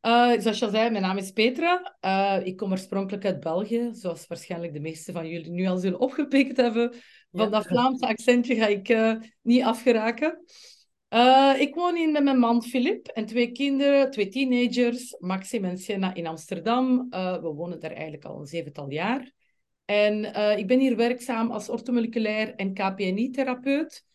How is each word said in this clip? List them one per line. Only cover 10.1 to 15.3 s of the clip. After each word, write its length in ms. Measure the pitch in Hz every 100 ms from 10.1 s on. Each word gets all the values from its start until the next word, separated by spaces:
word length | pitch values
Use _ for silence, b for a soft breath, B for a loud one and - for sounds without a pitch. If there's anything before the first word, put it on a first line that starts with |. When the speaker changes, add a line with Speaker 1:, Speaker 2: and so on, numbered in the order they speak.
| 233 311 320 - B B B B _ _
Speaker 1:
Eh, 460 | 226 247 262 277 262
ik 160 | 285 285
woon 200 | 349 339
hier 160 | 320
met 120 | 302
mijn 160 | 277 262
man 240 | 233 240
Filip 440 | 226 262 262 - -
en 180 | - 214
twee 260 | 226 240
kinderen, 600 | 240 277 269 277 277 269
twee 160 | 269 196
teenagers, 880 | 254 262 247 240 240 240 240 - -
Maxim 460 | 180